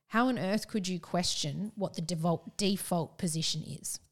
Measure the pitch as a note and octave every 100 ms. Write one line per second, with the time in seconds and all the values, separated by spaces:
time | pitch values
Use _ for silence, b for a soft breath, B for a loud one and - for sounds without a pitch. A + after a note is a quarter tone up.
0 | _ A3 B3+ A#3 F#3+ G#3+ - A3 F3+ F3+
1 | - E3+ F3+ - D3+ D3 G#3 - F#3 -
2 | D#3+ E3+ E3+ E3 - - G#3 G3 - F3
3 | E3 - F3+ D#3+ - D#3+ - - - -
4 | -